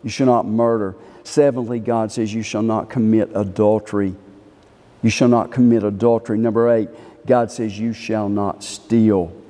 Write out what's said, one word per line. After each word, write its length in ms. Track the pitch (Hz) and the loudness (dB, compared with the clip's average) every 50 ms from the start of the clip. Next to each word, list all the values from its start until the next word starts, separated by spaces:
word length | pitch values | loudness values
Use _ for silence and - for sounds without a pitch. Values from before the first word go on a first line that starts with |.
You 80 | - 113 | -10 -10
shall 160 | - - 139 | -4 0 2
not 220 | 131 120 117 - | 2 2 2 0
murder. 480 | 101 107 113 117 117 117 113 104 95 92 - - - - - - | -2 -2 0 0 0 0 -2 -2 -6 -8 -12 -20 -20 -20 -20 -18
Seventhly, 560 | - - 151 143 143 123 127 120 113 123 117 | -4 0 2 2 2 2 -2 -6 -6 -6 -6
God 320 | 107 117 117 113 110 107 | -4 -2 -2 -2 -2 -4
says, 220 | - 123 113 104 104 | -4 -6 -6 -4 -4
"You 80 | 113 | -6
shall 220 | 107 - - 107 110 | -6 -6 -4 -4 -2
not 260 | 113 110 107 - - | -2 -2 -2 -4 -4
commit 400 | - 127 113 110 113 110 104 - - | -2 0 2 2 4 2 2 0 -2
adultery." 800 | 98 104 98 92 - 107 104 107 107 - - - 104 101 95 95 98 - - - - _ - _ _ _ _ _ _ _ _ _ _ - | -4 -4 -4 0 2 2 2 2 2 -2 -4 -4 -2 -2 -2 -6 -8 -18 -20 -20 -20 _ -20 _ _ _ _ _ _ _ _ _ _ -2
You 80 | 117 | -2
shall 160 | - - 135 | 0 2 4
not 240 | 123 120 117 101 - | 4 4 2 2 -2
commit 320 | - 127 123 120 117 113 101 | 0 2 4 4 4 2 0
adultery. 560 | 104 104 98 117 120 117 113 - - 110 110 | -2 -4 0 2 2 2 2 0 -4 -4 -2
Number 320 | 113 117 104 113 117 120 | -2 0 0 2 2 2
eight, 180 | 117 113 107 - - - - - - - - | 2 0 0 -4 -8 -20 -20 -20 -20 -20 0
God 240 | - 127 123 117 107 | 2 2 2 2 -2
says, 280 | - - 117 110 98 101 | -4 -6 -6 -6 -6 -6
"You 140 | 110 117 113 | -6 -6 -6
shall 360 | - - - 113 107 104 98 | -8 -6 -4 -4 -2 -2 -2
not 340 | 101 104 101 98 - - - | -2 -2 -2 -4 -6 -8 -12
steal." 680 | - - - - - 117 117 110 110 107 95 87 85 87 - - - | -14 -14 -16 -6 0 2 4 6 6 4 2 0 -2 -8 -18 -20 -20